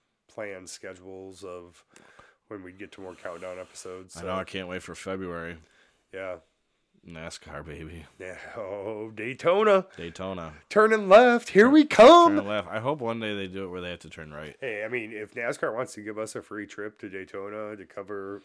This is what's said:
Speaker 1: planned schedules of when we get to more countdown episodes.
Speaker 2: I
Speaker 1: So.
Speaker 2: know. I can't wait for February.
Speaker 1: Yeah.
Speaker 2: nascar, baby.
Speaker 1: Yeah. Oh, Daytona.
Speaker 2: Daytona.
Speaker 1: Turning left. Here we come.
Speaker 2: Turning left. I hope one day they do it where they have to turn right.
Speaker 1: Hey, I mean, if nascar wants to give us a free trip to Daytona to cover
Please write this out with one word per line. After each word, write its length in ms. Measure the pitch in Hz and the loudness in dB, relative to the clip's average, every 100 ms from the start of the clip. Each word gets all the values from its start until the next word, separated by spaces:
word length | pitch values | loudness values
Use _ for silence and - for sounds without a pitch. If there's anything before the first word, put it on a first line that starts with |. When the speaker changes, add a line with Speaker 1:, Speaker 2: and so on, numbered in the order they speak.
| _ _ _ | _ _ _
Speaker 1:
planned 420 | - 104 95 92 | -14 -12 -12 -16
schedules 720 | - 98 92 92 95 95 92 | -16 -16 -16 -18 -16 -16 -16
of 400 | 95 90 87 85 _ _ - - - _ _ | -14 -14 -16 _ _ _ -20 -20 -20 _ _
when 160 | 104 | -16
we 80 | 92 | -16
get 200 | 92 98 | -18 -18
to 80 | - | -16
more 140 | 95 85 | -16 -14
countdown 440 | 98 85 92 92 | -12 -12 -12 -12
episodes. 580 | 90 - 95 92 92 82 | -14 -16 -16 -16 -16 -12
Speaker 2:
I 40 | |
Speaker 1:
So. 60 | 92 | -8
Speaker 2:
know. 60 | 95 | -6
I 80 | |
can't 240 | 92 98 90 | -6 -10 -10
wait 160 | 90 | -10
for 120 | - 87 | -12 -14
February. 600 | 95 95 92 85 82 82 80 _ _ _ _ | -10 -8 -8 -10 -12 -14 _ _ _ _ _
Speaker 1:
Yeah. 240 | 95 95 87 _ _ _ _ _ _ - | -12 -10 -12 _ _ _ _ _ _ -20
Speaker 2:
nascar, 560 | 82 82 - - 73 78 | -14 -14 -14 -16 -16 -14
baby. 400 | 73 78 82 71 _ | -14 -14 -16 -20 _
Speaker 1:
Yeah. 160 | 92 87 - 123 | -16 -14 -16 -14
Oh, 540 | 98 101 98 107 113 107 | -10 -10 -10 -10 -12 -10
Daytona. 680 | 113 131 160 190 220 196 185 - | -10 -2 0 2 4 4 2 -12
Speaker 2:
Daytona. 580 | 85 85 95 92 82 78 _ | -14 -10 -10 -8 -10 -14 _
Speaker 1:
Turning 380 | 208 220 220 196 | 4 4 4 8
left. 420 | 202 247 240 - | 8 10 4 2
Here 200 | 185 233 | 6 8
we 160 | 302 302 | 8 6
come. 500 | - 233 339 339 302 | 10 12 12 10 4
Speaker 2:
Turning 120 | - | -2
left. 180 | - 85 | -4 -4
I 100 | 107 | -4
hope 200 | 120 151 | -4 -4
one 200 | 117 113 | -4 -4
day 160 | 110 104 | -4 -4
they 120 | 95 | -6
do 160 | 95 95 | -8 -10
it 20 | |
where 120 | 90 | -8
they 100 | 90 | -10
have 80 | 87 | -10
to 100 | 80 | -14
turn 240 | 80 78 | -16 -16
right. 220 | 73 78 - | -14 -14 -10
Speaker 1:
Hey, 240 | 135 107 | -8 -8
I 40 | 110 | -6
mean, 220 | 123 110 | -6 -6
if 200 | 110 104 123 | -12 -12 -8
nascar 380 | 120 147 160 | -6 -4 -6
wants 200 | 113 123 | -4 -8
to 80 | - | -10
give 160 | 104 107 | -12 -8
us 180 | 110 120 | -8 -10
a 60 | |
free 240 | - 104 101 | -12 -12 -12
trip 320 | - 104 107 | -12 -14 -12
to 100 | 104 | -14
Daytona 640 | 95 92 101 101 107 107 107 | -14 -12 -12 -12 -12 -12 -14
to 80 | 92 | -16
cover 560 | - 95 101 98 101 | -16 -12 -12 -10 -14